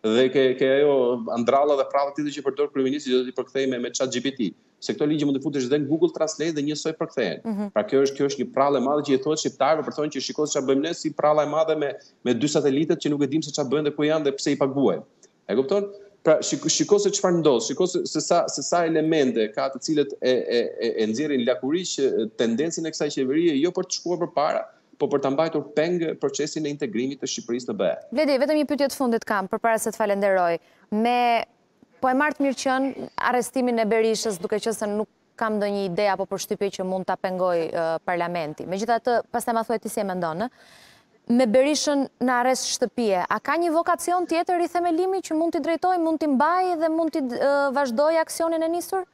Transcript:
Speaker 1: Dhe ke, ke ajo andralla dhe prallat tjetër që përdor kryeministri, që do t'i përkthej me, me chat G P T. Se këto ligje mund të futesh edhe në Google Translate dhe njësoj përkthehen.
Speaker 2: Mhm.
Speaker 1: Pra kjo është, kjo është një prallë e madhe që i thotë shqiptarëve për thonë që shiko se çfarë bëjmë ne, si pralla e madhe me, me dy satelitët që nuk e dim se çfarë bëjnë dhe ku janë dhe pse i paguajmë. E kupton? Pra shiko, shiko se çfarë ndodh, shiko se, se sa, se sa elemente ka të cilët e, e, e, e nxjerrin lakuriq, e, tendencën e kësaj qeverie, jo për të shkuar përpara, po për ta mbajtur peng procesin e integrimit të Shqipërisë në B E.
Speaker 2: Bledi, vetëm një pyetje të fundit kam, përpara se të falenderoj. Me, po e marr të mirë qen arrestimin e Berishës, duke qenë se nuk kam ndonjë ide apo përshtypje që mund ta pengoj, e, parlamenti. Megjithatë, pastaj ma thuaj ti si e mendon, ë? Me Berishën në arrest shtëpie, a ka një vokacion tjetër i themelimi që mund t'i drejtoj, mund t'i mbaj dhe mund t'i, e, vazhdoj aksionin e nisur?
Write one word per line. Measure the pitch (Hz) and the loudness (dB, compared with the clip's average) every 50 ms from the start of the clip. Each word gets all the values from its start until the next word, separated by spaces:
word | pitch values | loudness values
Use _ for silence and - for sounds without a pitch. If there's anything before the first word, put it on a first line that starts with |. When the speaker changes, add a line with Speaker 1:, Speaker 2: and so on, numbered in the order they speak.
| - 110 | 0 2
Speaker 1:
Dhe | 110 120 131 127 | 4 4 4 4
ke, | 131 139 131 131 127 | 4 4 4 4 2
ke | 127 139 131 135 139 | 2 2 2 4 4
ajo | 147 147 139 135 123 120 127 120 113 117 110 | 4 4 4 4 2 2 0 -2 -4 -4 -4
andralla | 120 120 113 127 139 147 147 147 | 0 2 2 4 4 4 4 2
dhe | 135 131 131 | 2 0 0
prallat | - 139 143 143 139 | 0 0 0 0 -4
tjetër | - 147 147 139 147 | -6 -8 -6 -8 -4
që | 131 | -4
përdor | 139 131 139 147 143 | -4 -2 -2 -4 -2
kryeministri, | _ - 131 131 139 147 139 131 | _ 0 0 0 0 -2 -2 0
që | 127 127 | 0 0
do | 127 127 | 0 0
t'i | 127 | -4
përkthej | - 117 - _ 135 135 131 | -6 -8 -4 _ -2 -2 -2
me, | 127 120 | -2 -2
me | 123 120 | -4 -6
chat | - - 135 131 123 | -4 -4 -4 -2 -2
G | 127 135 | -2 -2
P | 139 135 - | -2 -2 -2
T. | 113 110 - _ _ _ _ _ | -4 -4 -4 _ _ _ _ _
Se | - - - | -6 -6 -2
këto | - 156 147 | -2 0 0
ligje | 156 151 147 143 | 0 0 0 0
mund | 139 | 0
të | 131 | 0
futesh | - 160 143 143 127 | -2 -2 -2 -2 0
edhe | 120 143 151 | 0 0 0
në | 147 131 | 0 0
Google | 160 160 175 165 - | 2 2 2 0 2
Translate | 165 160 156 - - 151 165 160 | -2 -4 -4 -2 -4 -4 -2 -2
dhe | 151 139 | -2 -2
njësoj | 147 151 147 - 165 160 | -2 -4 -4 -4 -6 -4
përkthehen. | _ 165 156 - - 117 92 - - - | _ -8 -6 -2 -2 -2 -2 -2 -6 -6
Speaker 2:
Mhm. | 226 104 - 208 202 _ | -8 -6 -6 -6 -2 _
Speaker 1:
Pra | 214 - | -2 -2
kjo | 214 135 135 139 | 2 2 2 2
është, | 139 139 | 2 0
kjo | - 143 139 | 0 -2 -2
është | 139 - 123 | 0 -4 -6
një | 123 - | -4 0
prallë | 131 135 143 143 131 | 0 2 2 2 2
e | 120 | 0
madhe | 135 147 151 143 147 | 0 0 0 2 2
që | 135 | 0
i | 131 - | 2 2
thotë | 151 156 160 | 0 -2 -2
shqiptarëve | - 139 - _ 135 139 160 156 135 | -2 -6 -2 _ 2 2 2 2 0
për | 120 - - | -6 -4 -4
thonë | 147 151 - | -4 -4 -4
që | 135 | -6
shiko | 127 - 127 - 151 | -8 -6 -2 -2 -2
se | 147 - | 0 0
çfarë | 147 131 127 | -2 0 2
bëjmë | 139 139 147 | 2 2 2
ne, | 165 170 | -2 -4
si | - - 160 147 - | -4 -6 -6 -4 2
pralla | - 151 151 151 147 | 2 4 4 4 2
e | 143 | 2
madhe | 143 156 160 151 156 156 | 0 0 2 2 0 0
me, | 147 139 - - - - _ _ | -2 -4 -6 -8 -16 -20 _ _
me | _ 123 123 113 | _ 0 0 2
dy | 143 147 151 | 0 0 0
satelitët | 160 135 147 131 143 165 151 175 151 | 2 2 2 2 2 2 0 0 -2
që | - 147 | 0 -2
nuk | 147 143 147 | 0 0 0
e | 131 135 | 0 0
dim | 160 | -2
se | 156 151 | -4 -4
çfarë | - 151 139 123 135 | -4 -4 -2 0 0
bëjnë | 151 151 147 | 0 0 -2
dhe | 147 - | -2 0
ku | 151 | 0
janë | 151 156 160 151 143 | 2 2 2 0 0
dhe | 135 - | -2 0
pse | - 151 143 | -2 -2 0
i | 139 | 2
paguajmë. | 147 135 131 139 135 104 87 76 - _ _ _ - _ _ _ _ - | 0 0 2 2 2 2 2 0 -6 _ _ _ -20 _ _ _ _ -2
E | 101 120 | 0 0
kupton? | 135 135 196 202 202 - - - - - _ _ | 2 2 0 0 0 -2 -10 -16 -20 -20 _ _
Pra | _ 165 - - - | _ 4 4 4 2
shiko, | - 165 139 - 160 | -2 -4 -2 -2 -2
shiko | - - 156 - 208 202 | 0 0 4 4 4 4
se | 202 196 196 - | 4 2 0 2
çfarë | - 185 175 170 | 2 2 2 4
ndodh, | 156 151 131 113 - | 4 4 4 4 0
shiko | - 135 - 180 180 | -2 -2 -2 -2 0
se, | - 175 - | 0 -4 -4
se | - - 156 | -2 -4 -4
sa, | 143 - 180 170 143 - | 0 2 2 2 2 0
se | - - | -4 -6
sa | 139 - - 175 170 | -4 0 0 0 2
elemente | 165 160 156 156 160 160 156 139 127 113 113 110 107 | 2 2 2 2 2 4 4 2 2 2 0 0 0
ka | - - 135 135 135 | -2 -4 -4 -4 -4
të | 131 | -6
cilët | - - 156 147 139 139 - - | -4 0 2 2 2 0 -2 -2
e, | - 127 | 2 2
e, | 127 117 - - 110 120 | 2 2 2 2 0 0
e, | 110 - - - 110 117 - - | 0 0 -4 -4 -4 -2 0 0
e | 110 107 | 0 0
nxjerrin | 110 123 151 151 143 127 117 123 | 0 -2 -2 0 0 0 2 2
lakuriq, | 123 123 - 131 156 185 180 - - - | 0 0 0 -2 -2 -2 -2 -4 -2 0
e, | 139 127 - 104 113 110 - - | 0 2 2 0 -2 -2 -2 0
tendencën | 127 113 113 113 151 170 170 180 165 | 0 0 2 0 -2 -2 -2 -4 -6
e | 160 156 | -6 -4
kësaj | - 160 147 - 147 | -4 -4 -2 -2 -2
qeverie, | 135 127 139 160 175 170 147 135 | -2 0 0 2 2 2 2 2
jo | 147 180 175 | 0 0 0
për | 190 190 - | -2 -4 -4
të | - - | -6 -6
shkuar | - 170 175 165 | -2 -4 -2 -2
përpara, | 175 165 - 139 147 170 - - - - - _ _ _ - _ | -2 -2 0 0 0 0 0 -2 -4 -6 -14 _ _ _ -4 _
po | 147 | -2
për | 131 139 139 | 0 0 0
ta | 135 135 | 0 0
mbajtur | 139 143 160 165 160 151 147 - - | 0 2 0 0 0 -4 -4 -2 0
peng | 151 151 170 180 175 165 156 - - | 0 0 2 0 -2 -2 -4 -4 -2
procesin | - 139 139 - 143 151 - 160 156 | -4 -4 -2 -2 -6 -4 -4 -4 -4
e | 147 143 | -4 -4
integrimit | 147 147 120 101 113 127 135 139 131 | -4 -6 -4 -2 -2 -4 -4 -6 -8
të | - - | -8 -6
Shqipërisë | - - 113 - 120 127 120 - | -6 -8 -6 -6 -6 -6 -4 -6
në | 113 95 | -4 -2
B | 98 | 0
E. | 85 - - - - | -2 -2 -4 -8 -6
Speaker 2:
Bledi, | 226 254 311 277 285 247 | -2 0 0 2 2 2
vetëm | 277 277 311 302 | 2 2 2 0
një | 302 | 0
pyetje | 285 294 254 285 269 | 0 0 0 0 -2
të | - - | 0 -2
fundit | 277 240 233 226 - | 0 0 0 -2 -2
kam, | - 220 202 190 | -2 -2 -2 -2
përpara | 190 - 214 - 226 226 - | -4 -6 -2 0 0 0 2
se | - 226 202 | 0 -4 -2
të | - | -2
falenderoj. | 220 202 202 202 202 202 190 185 175 170 170 165 _ _ _ _ _ _ | 0 0 2 2 2 2 4 4 4 2 0 -2 _ _ _ _ _ _
Me, | 208 214 226 240 247 247 240 240 233 226 - _ _ _ _ _ _ _ - _ _ _ | -2 0 2 2 2 2 4 2 2 2 0 _ _ _ _ _ _ _ -20 _ _ _
po | - 262 | 0 2
e | 254 269 | 2 2
marr | 294 302 285 | 2 0 0
të | - | 0
mirë | 277 277 247 - | 0 0 0 0
qen | - 269 254 262 269 269 - - - - _ - - 233 | -2 0 0 0 0 -2 -4 -6 -12 -10 _ -2 0 2
arrestimin | 247 247 233 - - 269 247 247 240 226 | 2 0 0 0 -2 0 0 0 2 0
e | 226 | 2
Berishës, | 202 226 226 220 226 220 208 - 226 202 170 | 2 2 2 2 2 0 0 -2 -4 -4 -4
duke | 175 175 214 208 | -4 -4 -4 -2
qenë | - 233 214 | -2 -4 -4
se | - 220 208 | -4 -4 -4
nuk | 208 214 214 _ _ _ _ _ _ - | -4 -4 -4 _ _ _ _ _ _ -4
kam | 233 220 214 208 | -2 -2 0 0
ndonjë | 202 208 202 202 196 | 0 -2 -2 -2 -2
ide | 190 175 208 208 202 | -2 0 0 2 2
apo | 190 185 196 | 2 0 -2
përshtypje | - 196 190 - - 214 - 208 196 - - | -6 -4 -8 -4 -6 -4 -2 -2 -4 -4 -4
që | - 185 | -6 -4
mund | 185 185 180 | -4 -4 -2
ta | - 185 | -4 -4
pengoj, | - - 190 185 180 185 180 175 170 | -4 -4 -4 -2 0 0 0 2 0
e, | 165 - - 170 165 160 165 160 _ - | -2 -2 -2 -2 -2 -2 -2 -4 _ -4
parlamenti. | 180 175 175 170 175 175 160 147 156 - 160 | -2 -2 -2 -2 -2 -4 -4 -6 -8 -8 -8
Megjithatë, | - 180 196 220 220 233 226 _ 254 240 220 - _ | -6 -4 -4 0 0 0 0 _ 0 0 0 0 _
pastaj | - 240 - - 233 | -6 -4 -2 0 -2
ma | 226 220 | -2 0
thuaj | - 233 208 - | -2 -4 -4 -4
ti | 214 | -6
si | - 233 | -6 -4
e | 202 196 | -4 -4
mendon, | 185 185 175 160 156 170 220 | -2 -4 -4 -4 -4 -4 -6
ë? | 254 _ _ - - - - - - - - _ _ _ _ _ - | -6 _ _ -20 -20 -20 -20 -20 -20 -20 -20 _ _ _ _ _ 0
Me | 240 240 262 | 4 4 4
Berishën | 226 208 262 269 294 302 285 - 302 285 277 269 - _ _ 240 | 4 4 4 4 4 2 0 0 0 0 0 0 -2 _ _ 0
në | 254 247 247 | 0 2 2
arrest | 240 254 262 247 - - | 2 2 0 0 -2 -6
shtëpie, | - - 254 214 _ - 240 214 190 180 | -2 -2 -4 -4 _ -2 0 2 2 0
a | 175 - 196 214 _ | 0 0 -2 -2 _
ka | - 285 330 | 0 0 2
një | 349 349 302 | 2 2 2
vokacion | 330 330 - 349 - - - 349 370 359 | 2 2 2 0 0 0 0 0 0 0
tjetër | - 330 330 349 - 359 339 349 | 0 0 0 0 0 2 0 0
i | 330 | 0
themelimi | - 349 349 349 330 320 359 370 381 381 | 0 0 0 0 0 0 0 0 -2 -2
që | - - 320 311 | -4 -2 -2 0
mund | 330 339 311 | 0 0 0
t'i | 339 | -2
drejtoj, | 269 330 330 320 - 359 370 349 | -2 -2 -2 0 2 2 2 2
mund | 330 320 320 294 | 2 0 0 0
t'i | 320 302 | 0 2
mbaj | 277 233 285 311 349 370 370 370 349 311 | 2 4 4 4 4 2 2 0 0 0
dhe | 320 320 | 0 0
mund | 320 320 330 320 - | 0 0 0 0 -2
t'i, | 320 | -4
e, | 269 247 240 - - 277 285 285 285 277 247 | -4 -4 -2 0 2 2 2 2 2 2 0
vazhdoj | 285 285 254 226 226 294 311 330 320 320 | 0 0 0 2 2 2 4 4 2 0
aksionin | - - - 330 330 330 320 320 | -2 -2 -2 -2 0 0 0 0
e | 320 | 0
nisur? | 339 349 339 - - 381 359 _ | -2 -4 -4 -4 -4 -6 -6 _